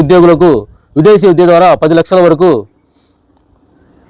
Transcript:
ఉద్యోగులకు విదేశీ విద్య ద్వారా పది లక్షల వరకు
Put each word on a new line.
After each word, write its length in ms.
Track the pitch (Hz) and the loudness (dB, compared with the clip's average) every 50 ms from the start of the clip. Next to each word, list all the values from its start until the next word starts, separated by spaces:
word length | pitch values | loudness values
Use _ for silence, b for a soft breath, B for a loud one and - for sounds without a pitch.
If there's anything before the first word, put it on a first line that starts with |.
ఉద్యోగులకు 480 | 156 143 180 180 170 175 170 147 175 170 143 110 101 - _ _ _ _ _ 143 | 2 2 2 2 2 2 0 0 0 0 0 -2 -6 -10 _ _ _ _ _ -2
విదేశీ 280 | 156 208 214 185 180 190 | 0 0 0 2 0 0
విద్య 160 | 170 151 180 175 | 0 0 0 0
ద్వారా 200 | 170 170 180 180 151 - | 0 2 2 0 0 -2
పది 120 | 160 156 165 165 | -2 -2 -2 -2
లక్షల 200 | 165 - 190 185 175 | -2 -2 -2 0 0
వరకు 240 | 170 160 143 185 180 147 110 101 - _ _ _ _ _ _ _ _ _ _ _ _ _ _ _ _ _ _ _ _ _ _ _ _ _ _ _ _ | 0 0 0 0 -2 -2 -4 -6 -12 _ _ _ _ _ _ _ _ _ _ _ _ _ _ _ _ _ _ _ _ _ _ _ _ _ _ _ _